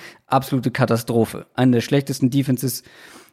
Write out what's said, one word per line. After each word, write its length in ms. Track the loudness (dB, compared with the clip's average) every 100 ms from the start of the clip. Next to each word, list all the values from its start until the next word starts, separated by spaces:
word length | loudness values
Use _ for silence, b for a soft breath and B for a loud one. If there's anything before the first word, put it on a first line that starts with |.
| B B B
absolute 440 | -2 0 -2 -2
Katastrophe. 760 | 0 0 0 0 0 0 -2 -10
Eine 180 | 0 2
der 80 | 2
schlechtesten 500 | 2 0 -2 -2 0
Defenses 520 | 0 0 0 -2 -6 B B B B B